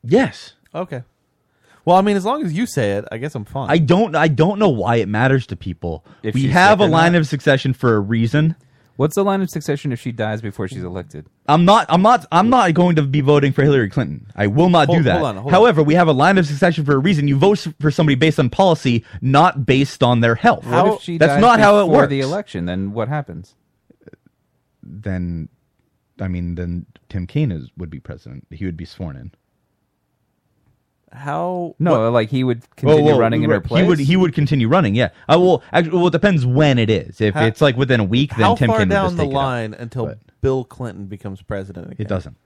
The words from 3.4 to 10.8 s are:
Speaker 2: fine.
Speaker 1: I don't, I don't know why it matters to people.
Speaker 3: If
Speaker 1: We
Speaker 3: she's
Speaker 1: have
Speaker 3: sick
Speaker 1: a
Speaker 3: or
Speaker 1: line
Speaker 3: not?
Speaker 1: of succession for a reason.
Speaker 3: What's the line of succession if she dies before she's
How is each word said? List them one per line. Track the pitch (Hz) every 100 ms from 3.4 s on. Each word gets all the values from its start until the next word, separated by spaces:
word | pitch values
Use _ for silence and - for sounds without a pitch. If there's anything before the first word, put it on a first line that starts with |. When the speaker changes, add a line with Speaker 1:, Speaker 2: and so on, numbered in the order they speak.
Speaker 2:
fine. | 104 139 131
Speaker 1:
I | 160
don't, | 143 175 220
I | 156 165
don't | 131 160 202
know | 208
why | 120 90 120
it | 98
matters | 107 131 135 -
to | 87
people. | 95 85 87 80 _ _
Speaker 3:
If | 110
Speaker 1:
We | 131
Speaker 3:
she's | 135
Speaker 1:
have | 156 190 208
Speaker 3:
sick | 196
Speaker 1:
a |
Speaker 3:
or |
Speaker 1:
line | 160 170
Speaker 3:
not? | 175
Speaker 1:
of | 156
succession | 139 - 135 135
for | 127 127 110
a |
reason. | 98 113 113 147 160 165 _ _ _ -
Speaker 3:
What's | 147 196
the |
line | 196 196
of | 190
succession | 165 147 143 147
if | 117
she | 131
dies | 117 107 107
before | 110 - 95
she's | 98